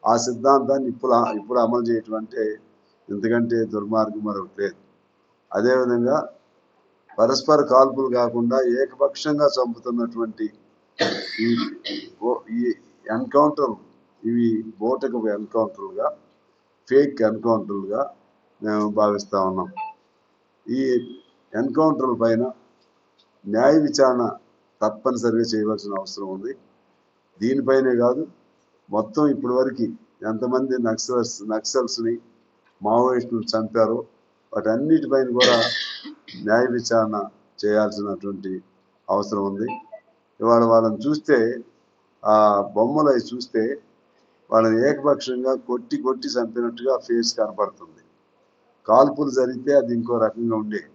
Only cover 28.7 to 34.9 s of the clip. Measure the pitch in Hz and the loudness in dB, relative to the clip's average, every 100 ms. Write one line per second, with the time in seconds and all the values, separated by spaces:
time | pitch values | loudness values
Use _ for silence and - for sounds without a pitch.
28.7 | _ _ 101 107 - 151 135 123 127 131 | _ _ -4 -2 2 2 2 0 0 0
29.7 | 117 110 - _ _ 104 110 123 127 131 | 0 -6 -6 _ _ -6 -4 0 0 0
30.7 | 127 117 110 - 123 113 - 104 110 - | -2 -2 -2 -2 -2 -2 -6 -6 -6 -2
31.7 | 131 120 - 113 117 _ _ _ _ _ | -2 -2 -4 -4 -6 _ _ _ _ _
32.7 | _ 101 117 123 127 117 117 104 110 107 | _ 0 2 4 0 -2 -6 -2 -4 -2
33.7 | 113 110 117 - _ _ _ _ - 98 | 2 2 0 -6 _ _ _ _ -4 -2
34.7 | 113 147 | 0 2